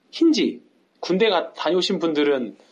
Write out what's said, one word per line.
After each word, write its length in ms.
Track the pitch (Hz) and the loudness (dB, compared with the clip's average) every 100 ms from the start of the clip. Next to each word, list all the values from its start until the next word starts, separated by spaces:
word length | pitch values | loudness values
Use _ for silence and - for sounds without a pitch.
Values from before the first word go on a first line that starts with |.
| _ | _
힌지. 500 | - 330 247 131 - _ _ _ - | 0 2 2 0 -4 _ _ _ -14
군대 300 | - 185 220 | -4 0 2
가-, 240 | 175 - | 2 -2
다녀오신 460 | - 156 180 175 185 | -6 -2 0 0 -2
분들은 580 | 165 147 147 135 110 - _ | -2 0 2 0 -2 -12 _